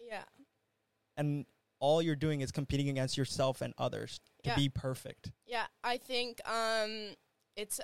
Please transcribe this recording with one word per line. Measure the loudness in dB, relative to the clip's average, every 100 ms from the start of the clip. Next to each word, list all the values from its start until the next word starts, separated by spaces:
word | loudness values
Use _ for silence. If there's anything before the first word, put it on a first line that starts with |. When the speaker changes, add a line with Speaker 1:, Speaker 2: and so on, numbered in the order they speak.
Speaker 1:
Yeah. | -12 -10 -12 -18 -20 _ _ _ _ _ _ -2
Speaker 2:
and | 0 0 -4 _ _ 0
all | 4 6
you're | 4 2
doing | 2 0
is | 0
competing | -2 0 2 2
against | 2 0 0
yourself | 0 2 2 0
and | -4 -2
others | -2 -2 -6 -10 _ _
to | -2
Speaker 1:
Yeah. | 2
Speaker 2:
be | 2
perfect? | 0 -4 -4 -8 -12 -14 -14 -6
Speaker 1:
Yeah, | -4 -4 _
I | -2 -2
think, | -2 -2 -2 -6 -4
um, | 0 2 2 0 -2 -8 -12 _ _ _ -10
it's | -6 -6